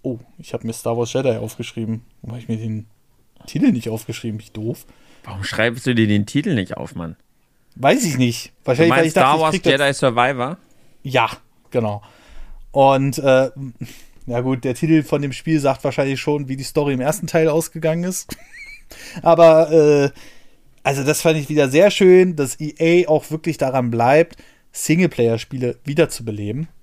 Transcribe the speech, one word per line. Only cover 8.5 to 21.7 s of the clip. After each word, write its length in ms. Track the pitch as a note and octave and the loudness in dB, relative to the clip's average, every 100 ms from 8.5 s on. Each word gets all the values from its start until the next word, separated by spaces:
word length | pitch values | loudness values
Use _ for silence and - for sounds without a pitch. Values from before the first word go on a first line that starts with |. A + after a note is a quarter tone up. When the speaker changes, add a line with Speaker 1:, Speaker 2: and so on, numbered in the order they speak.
| _ | _
Speaker 1:
Wahrscheinlich, 260 | - B2+ E3 | -4 2 4
Speaker 2:
Du 20 | E3 | 4
meinst 40 | |
Speaker 1:
weil 60 | E3 | 2
ich 60 | |
dachte, 120 | E3 C3+ | 2 2
Speaker 2:
Star 80 | D#3 | 2
Speaker 1:
ich 60 | |
Speaker 2:
Wars 80 | D#3+ | 0
Speaker 1:
krieg 100 | F#3 | 0
das 80 | F3 | 0
Speaker 2:
Jedi 220 | C3+ C#3+ | 2 0
Survivor? 640 | C#3 C3+ A#2 B2 C3 B2 F3 _ _ _ _ | 0 0 2 0 0 -6 -8 _ _ _ _
Speaker 1:
Ja, 280 | C#3 B2+ A2+ - _ _ _ | -2 0 0 -4 _ _ _
genau. 320 | B2+ G#2+ G2+ - _ _ - - - - | -4 -4 -6 -14 _ _ -16 -16 -16 -6
Und, 480 | C#3 C3+ C#3 C#3 B2+ | 2 4 4 0 0
äh, 320 | C#3 C3 C3 C3+ C3+ - B2 - - - - | 2 2 2 -6 -16 -14 -18 -18 -20 -20 -8
ja 140 | A#2+ | -4
gut, 220 | C3 C3 | -4 -4
der 100 | C3 | -4
Titel 280 | B2 D#3+ D#3+ | -4 2 2
von 200 | C#3+ D3 | 2 -4
dem 100 | C#3+ | -4
Spiel 260 | B2+ - D#3+ | -6 -2 0
sagt 240 | C#3 B2+ | 0 -2
wahrscheinlich 360 | C#3+ B2 C#3 B2+ | -4 -2 -4 -2
schon, 280 | - D3 C3 | -4 -4 -4
wie 80 | C3+ | -10
die 80 | |
Story 280 | C3 D#3 C#3+ | -4 -2 -2
im 80 | C3 | -2
ersten 260 | C3 D#3 E3 | -2 -4 -2
Teil 220 | E3+ D#3+ | 0 2
ausgegangen 560 | D#3 E3 E3 D#3+ E3 | 0 -4 -4 -4 -2
ist. 320 | F3+ F3+ - - - - - - | -4 -8 -12 -18 -18 -20 -20 -20
<laughs> 460 | - - - F3+ | -20 -20 -16 -2
Aber, 500 | E3+ E3 E3 D#3+ D#3 | 2 8 8 8 6
äh, 380 | D#3+ D3+ D3 C#3 - - - - _ _ _ | 4 6 4 2 -4 -20 -20 -20 _ _ _
also 200 | - C#3 | -6 -2
das 200 | C3+ D3+ | -2 0
fand 160 | E3 D#3+ | 0 0
ich 100 | C#3 | 0
wieder 220 | D3+ C#3 | 0 2